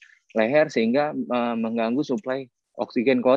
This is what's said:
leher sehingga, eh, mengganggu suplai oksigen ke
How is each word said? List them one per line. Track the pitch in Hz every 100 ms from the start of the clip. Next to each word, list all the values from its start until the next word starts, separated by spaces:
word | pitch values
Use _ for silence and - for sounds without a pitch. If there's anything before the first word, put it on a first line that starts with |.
| - _ _
leher | 110 110 147 156
sehingga, | - 113 127 147
eh, | 139 120 123 120
mengganggu | 120 113 117 113 123
suplai | 147 123 131 131 131 _ _
oksigen | - 113 - 117 127
ke | 123